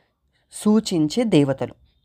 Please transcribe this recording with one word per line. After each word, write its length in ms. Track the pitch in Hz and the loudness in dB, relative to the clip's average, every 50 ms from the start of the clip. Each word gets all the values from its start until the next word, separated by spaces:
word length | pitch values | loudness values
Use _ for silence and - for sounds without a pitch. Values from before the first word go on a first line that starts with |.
| _ _ _ _ _ _ _ _ _ _ - | _ _ _ _ _ _ _ _ _ _ -18
సూచించే 720 | - - 208 214 220 220 - 190 165 151 151 - 233 254 | -4 0 2 2 2 0 0 -2 0 -2 0 -2 -4 -2
దేవతలు. 500 | 226 185 151 143 135 135 - 127 117 - _ _ _ _ _ _ | 2 2 2 2 2 0 -4 -6 -10 -10 _ _ _ _ _ _